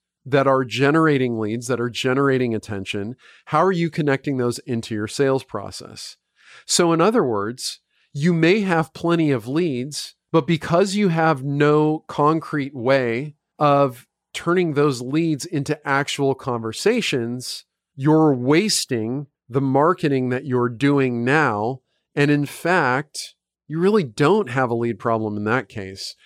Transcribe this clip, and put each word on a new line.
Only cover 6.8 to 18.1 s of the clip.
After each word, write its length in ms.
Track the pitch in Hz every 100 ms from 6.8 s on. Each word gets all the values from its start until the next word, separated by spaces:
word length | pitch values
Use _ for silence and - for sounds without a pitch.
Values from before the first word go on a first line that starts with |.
| 170
in 80 | 165
other 240 | 185 233 135
words, 560 | 104 104 127 - - _ _ _
you 180 | 139 165
may 300 | 170 160 214
have 320 | 190 165 156
plenty 380 | - 170 170 151
of 180 | 127 113
leads, 640 | 151 180 123 143 143 - - _
but 160 | 165 147
because 480 | 160 - 170 202 202
you 140 | 196
have 340 | 160 160 143
no 640 | 139 143 147 151 151 156 -
concrete 640 | - 147 160 - 151 135
way 640 | 135 120 135 120 117 147 - _ -
of 480 | 147 143 139 120 - _ _
turning 400 | - 170 185 170
those 280 | 139 147 123
leads 440 | 123 151 165 139 170
into 340 | 151 143 143 143
actual 460 | 139 143 - 139
conversations, 1300 | 131 135 120 113 - 202 240 - 135 117 123 - - - _ _ 139
you're 380 | 143